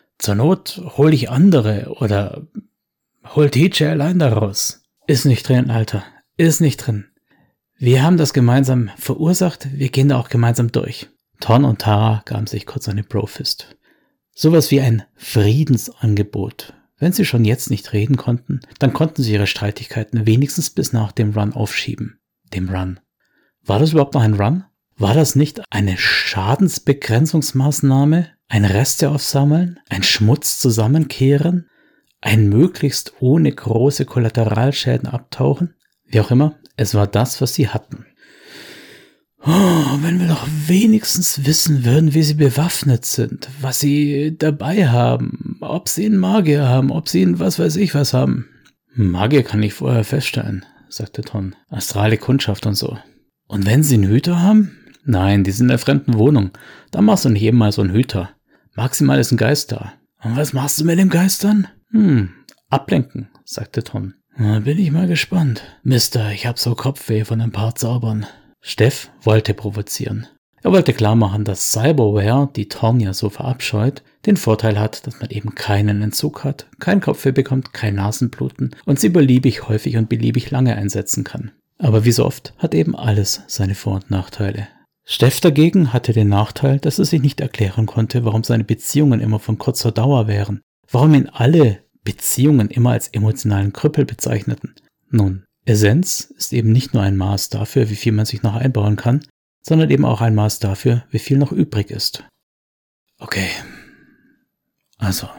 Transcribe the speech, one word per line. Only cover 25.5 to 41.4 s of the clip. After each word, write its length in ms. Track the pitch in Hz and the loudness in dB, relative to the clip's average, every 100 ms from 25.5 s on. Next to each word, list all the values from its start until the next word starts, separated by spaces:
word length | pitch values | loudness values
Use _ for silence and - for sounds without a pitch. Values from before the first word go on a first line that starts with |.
| - - | -2 -8
eine 300 | 101 98 92 | -2 -2 0
Schadensbegrenzungsmaßnahme? 2250 | - - - 95 95 131 185 - - 139 - 110 156 165 143 131 135 143 139 131 143 165 165 _ - | -2 -2 -4 -4 -2 2 0 0 -2 -2 0 0 2 0 -2 0 0 0 2 4 4 2 0 _ -4
Ein 180 | 110 101 | 0 2
Reste 460 | 98 131 - 143 | 2 0 0 0
aufsammeln? 680 | 147 - 139 143 156 180 170 - | -2 -2 0 2 2 0 -4 -8
Ein 120 | 98 | -4
Schmutz 560 | 92 - 107 117 - - | -2 2 2 2 -2 -2
zusammenkehren? 1120 | 127 110 110 156 151 - 131 143 156 180 - _ _ _ _ _ | 0 2 2 2 0 0 2 2 2 -2 -4 _ _ _ _ _
Ein 300 | 101 110 104 | 0 2 4
möglichst 640 | 104 180 - 143 - - - | 4 2 2 -4 -4 -10 -2
ohne 320 | 127 160 151 | 2 2 2
große 540 | - - 110 135 - 135 | 0 -2 0 0 0 -4
Kollateralschäden 1040 | - 113 117 110 104 127 139 127 123 - | -2 0 0 0 2 0 0 -2 -2 -2
abtauchen? 680 | 120 - - 135 139 175 _ _ _ | -8 -8 -4 -2 0 -4 _ _ _
Wie 160 | _ 113 | _ 0
auch 120 | 104 | 2
immer, 240 | 123 151 - _ - | 4 2 0 _ -6
es 180 | 107 107 | -2 0
war 100 | 101 | 0
das, 360 | 101 123 - | 0 -2 -2
was 120 | 127 | -4
sie 140 | - 123 | -2 -2
hatten. 400 | 117 - - - _ _ _ - - - - - - _ _ _ _ 143 | -4 -10 -18 -20 _ _ _ -20 -20 -20 -20 -20 -20 _ _ _ _ 0
Oh, 540 | 175 190 165 139 143 | 4 4 4 2 0
wenn 180 | 165 180 | 0 0
wir 80 | 175 | 0
doch 200 | 160 123 156 151 | 0 -4 -6 0
wenigstens 800 | 185 226 220 - - 175 - | 4 4 4 2 -2 -2 -2